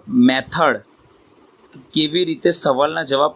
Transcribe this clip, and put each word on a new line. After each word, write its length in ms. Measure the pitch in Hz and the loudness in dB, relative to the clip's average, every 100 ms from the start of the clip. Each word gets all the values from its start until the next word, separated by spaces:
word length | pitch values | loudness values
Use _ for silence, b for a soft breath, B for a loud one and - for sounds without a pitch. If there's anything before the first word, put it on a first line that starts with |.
| - | -2
મેથડ, 760 | 123 127 131 131 170 156 110 - _ _ _ _ _ _ _ _ 139 - | 2 4 2 -4 -2 0 0 -8 _ _ _ _ _ _ _ _ -20 -8
કેવી 320 | 151 156 170 | -2 -2 -2
રીતે 260 | 175 151 175 | -4 -2 -2
સવાલના 520 | 165 160 127 147 165 | 0 -2 0 0 -2
જવાબ 320 | 131 139 147 | -4 0 0